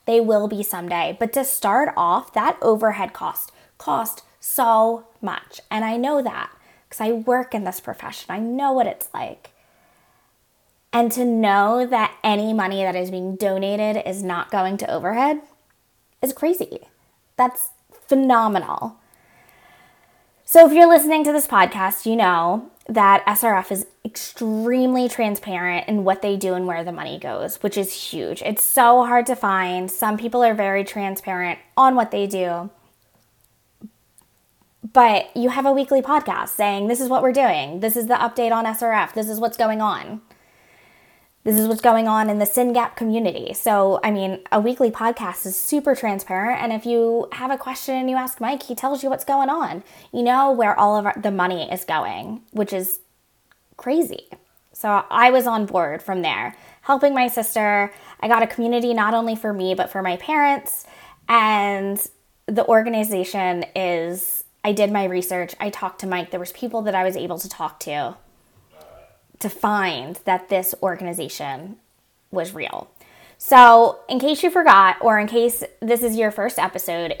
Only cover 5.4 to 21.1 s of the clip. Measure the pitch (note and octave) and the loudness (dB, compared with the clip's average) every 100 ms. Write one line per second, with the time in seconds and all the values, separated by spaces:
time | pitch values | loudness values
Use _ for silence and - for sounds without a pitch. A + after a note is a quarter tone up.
5.4 | - - - G#3+ A3 A#3 C4 D4 B3 - | -12 -20 -10 -6 -4 -2 0 0 -2 -6
6.4 | - - _ _ _ - A3 A3+ A3+ B3 | -12 -16 _ _ _ -6 -4 -2 0 0
7.4 | B3+ A3 F#3 F#3 - - - - - F#3 | -2 -6 -6 -8 -12 -12 -14 -14 -10 -8
8.4 | A3+ B3+ C#4 C4 G#3+ - - - - - | -6 -2 0 0 0 -4 -10 -10 -10 -12
9.4 | - _ _ _ _ _ _ _ _ _ | -20 _ _ _ _ _ _ _ _ _
10.4 | _ _ _ _ _ A#3+ A#3+ A#3+ B3 A3+ | _ _ _ _ _ 0 0 0 0 2
11.4 | G#3 G3 G3+ A#3+ B3 B3 G#3+ - A3 G#3 | 2 4 2 2 0 0 -2 -2 -2 0
12.4 | G#3+ A3 F#3+ G3 F#3+ F3+ F3+ F#3 F#3 F#3+ | 0 -2 -2 -2 -2 -2 -6 -6 -8 -4
13.4 | G#3 F#3+ G3 G#3 G#3+ G#3+ - F#3+ F#3+ F3 | -2 -2 -2 -2 -2 -2 -6 -6 -6 -6
14.4 | - G3+ F#3 G3 - C3+ F3 A3+ C#4 D4+ | -4 -2 -2 -4 -4 -4 -2 0 0 -2
15.4 | - _ _ _ _ _ _ _ C4 C4+ | -8 _ _ _ _ _ _ _ -8 -2
16.4 | D#4 F4+ - - - _ _ _ _ - | -2 -2 -6 -12 -18 _ _ _ _ -2
17.4 | B3+ B3 - - _ - - C4+ C4 A#3 | -2 -2 -8 -10 _ -20 0 2 4 2
18.4 | A3+ F#3+ - - A3+ - _ _ _ _ | 2 -2 -4 -8 -10 -14 _ _ _ _
19.4 | _ _ _ _ _ _ _ _ _ _ | _ _ _ _ _ _ _ _ _ _
20.4 | - E4 E4 D4+ E4+ E4 D4+ | 6 10 10 10 10 8 6